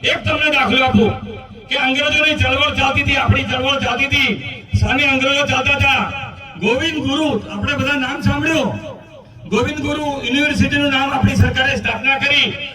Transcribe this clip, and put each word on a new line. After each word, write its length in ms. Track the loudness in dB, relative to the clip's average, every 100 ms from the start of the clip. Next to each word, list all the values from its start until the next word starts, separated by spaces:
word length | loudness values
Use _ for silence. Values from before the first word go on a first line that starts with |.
એક 200 | 0 -2
તમને 280 | 0 0 2
દાખલો 340 | 2 2 2 4
આપું 260 | 4 4 0 -8 -12 -14 -18 -6
કે 80 | -2
અંગ્રેજોની 600 | 0 0 2 2 2 2
ચળવળ 400 | 0 2 0 2
ચાલતી 280 | 0 2
હતી, 140 | 0 0
આપણી 260 | 2 2
ચળવળ 360 | 0 -2 0 0
ચાલતી 260 | 0 -2 0
હતી, 260 | 0 0 -2 -6 -12 -4 0
સામે 280 | 2 2 2
અંગ્રેજો 380 | 2 2 2 0
ચાલતા 300 | 0 2 2
હતા. 280 | 2 2 0 -6 -10 -12 -16 -4
ગોવિંદ 400 | 0 2 0 -2
ગુરુ, 320 | -2 0 0 0 -4
આપણે 220 | -6 -2
બધા 220 | -2 0 0
નામ 260 | -2 0
સાંભળ્યું, 580 | 0 2 2 2 0 -4 -10 -14 -18 -20 -20 -18 -4
ગોવિંદ 320 | -2 0 -2
ગુરુ 260 | -4 -2 -4 -4
યુનિવર્સિટીનું 680 | -2 0 0 0 -2 0 0
નામ 220 | 0 0
આપણી 220 | 0 0 2
સરકારે 420 | 2 2 0 0
સ્થાપના 400 | -4 -2 -2 0
કરી. 360 | 2 2 0 -2 -10